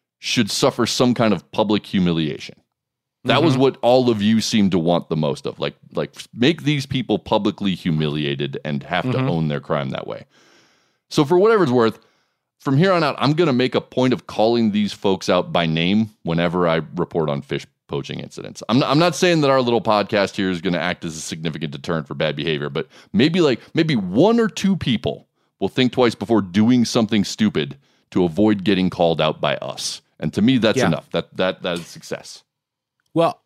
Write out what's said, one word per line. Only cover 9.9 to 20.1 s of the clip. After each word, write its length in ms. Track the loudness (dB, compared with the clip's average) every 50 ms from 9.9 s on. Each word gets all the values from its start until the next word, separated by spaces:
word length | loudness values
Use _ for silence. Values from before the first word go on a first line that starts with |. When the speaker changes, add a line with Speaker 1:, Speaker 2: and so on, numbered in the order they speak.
Speaker 1:
that 160 | -8 -10 -10
way. 180 | -10 -12 -14 -16 _ _ _ _ _ _ _ _ _ _ _ _ _ _ _ _ -4
So 120 | 0 0 2
for 140 | 4 4
whatever 240 | 4 4 4 4 4
it's 100 | 4 2
worth, 280 | 4 4 2 2 0 -4 _ _ _ _ _ _ _ _ _ _ _ _
from 180 | -4 0 2
here 140 | 2 4 4
on 120 | 2 2 0
out, 120 | 0 -2 0
I'm 140 | 0 0 2
gonna 200 | 2 2 2 2
make 220 | 0 0 0 -2
a 60 | -2
point 300 | -4 -4 -2 0 0 2
of 140 | 0 -2 -4
calling 460 | -6 -2 0 2 2 2 2 2 2
these 200 | 2 0 -2 -2
folks 380 | -4 -2 -2 -2 -2 0 0 0
out 240 | 0 0 0 0 0
by 140 | 0 0
name 420 | 0 0 0 0 0 2 0 0 -2 _ _ -6
whenever 440 | -4 -2 0 0 0 0 0 0
I 140 | 0 0 0 -2 -4 -6
report 340 | -6 -6 -4 -4 -4 -2 -2
on 140 | -4 -6 -6
fish 240 | -6 -8 -8 -8 -12 _ _ _
poaching 320 | -10 -8 -8 -8 -8 -12 -12
incidents. 440 | -12 -14 -14 -16 -16 -16 -16 -12 -6
I'm, 140 | -2 0 0
I'm 160 | 0 2 2
not 180 | 2 2 2 2
saying 260 | 2 2 2 2 4
that 100 | 4 4
our 100 | 2 2
little 200 | 2 2 0 0
podcast 540 | 2 2 2 2 2 2